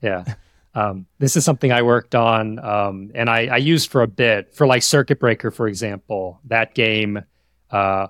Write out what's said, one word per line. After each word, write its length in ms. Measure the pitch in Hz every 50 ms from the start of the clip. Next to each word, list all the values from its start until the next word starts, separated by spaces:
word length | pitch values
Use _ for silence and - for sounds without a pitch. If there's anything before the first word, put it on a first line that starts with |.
Yeah. 220 | - 104 95 87 87
<laughs> 100 | - 107 - - _ _ _ _ _
Um, 340 | - 113 104 104 95 95 92 _ _ -
this 180 | 143 131 -
is 80 | 170 -
something 280 | 165 147 - 139 131
I 100 | 120 120
worked 320 | 120 120 120 117 - - -
on, 460 | 120 117 113 113 110 110 107 107 113 -
um, 460 | 104 104 104 101 101 98 95 98 107 113
and 120 | 117 117 117
I, 180 | 113 117 117
I 100 | 127 123
used 340 | 123 139 156 165 147 - -
for 120 | - 131
a 40 | 117
bit 480 | 110 - - 123 117 107 101 - _ -
for, 140 | - 147 131
like, 160 | 127 123 -
Circuit 340 | - - 143 131 - 147 -
Breaker, 320 | 135 120 113 - - 113
for 160 | - - 117
example. 720 | 107 98 92 117 104 101 95 _ - 107 98 92 90 87 _ -
That 320 | - 113 113 113 - -
game, 480 | - 117 110 107 107 107 104 104 101 98 _ _ _ _ _ _ _ _ -
uh, 340 | 107 101 98 98 98 95 95